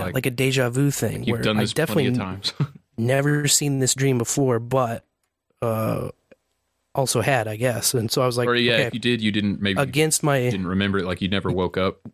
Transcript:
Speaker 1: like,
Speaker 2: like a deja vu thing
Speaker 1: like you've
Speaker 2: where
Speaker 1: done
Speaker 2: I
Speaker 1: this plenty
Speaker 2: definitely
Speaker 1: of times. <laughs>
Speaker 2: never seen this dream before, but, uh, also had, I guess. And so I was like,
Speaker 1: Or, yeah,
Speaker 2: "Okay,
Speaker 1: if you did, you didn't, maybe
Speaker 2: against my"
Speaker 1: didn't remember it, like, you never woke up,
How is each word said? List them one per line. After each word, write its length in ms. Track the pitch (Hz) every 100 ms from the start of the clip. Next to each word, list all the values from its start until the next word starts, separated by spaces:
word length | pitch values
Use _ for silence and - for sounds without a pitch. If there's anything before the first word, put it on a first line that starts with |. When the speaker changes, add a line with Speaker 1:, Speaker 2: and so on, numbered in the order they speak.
| 92
Speaker 1:
like, 100 | 131
Speaker 2:
like 100 | 131
a 60 |
deja 400 | 123 135 131 123
vu 180 | 127 143
thing 300 | - 113 107
Speaker 1:
like 80 | 113
you've 80 | 117
Speaker 2:
where 80 |
Speaker 1:
done 140 | 113 107
Speaker 2:
I 40 |
Speaker 1:
this 120 | -
plenty 120 | - 160
Speaker 2:
definitely 220 | 156 123
Speaker 1:
of 100 | 123
times. 360 | 95 95 - -
<laughs> 380 | 143 - _ -
Speaker 2:
never 500 | 117 135 143 147 143
seen 300 | - 147 135
this 160 | 127
dream 240 | 131 135 123
before, 400 | 113 143 131 117
but, 460 | 120 131 120 113 - _ _ _ _ _
uh, 480 | 117 110 113 110 - - _ - _ _ _ _ _ -
also 260 | 127 123
had, 260 | 110 131 110
I 100 | 107
guess. 360 | 127 113 -
And 160 | 123 110
so 120 | 139
I 20 | 127
was 140 | 120
like, 80 | 120
Speaker 1:
Or, 80 | 120
yeah, 180 | 120
Speaker 2:
"Okay, 100 | 113 117
Speaker 1:
if 80 | 117
you 40 |
did, 220 | 120 117
you 100 | 110
didn't, 300 | 104 101 95
maybe 180 | 98 95
Speaker 2:
against 440 | 135 143 156 -
my" 160 | 151 135
Speaker 1:
didn't 240 | 123 98 90
remember 320 | 95 101 98
it, 80 | 90
like, 160 | 90
you 60 | 95
never 240 | 98 87
woke 260 | 90 90 92
up, 220 | 92 - -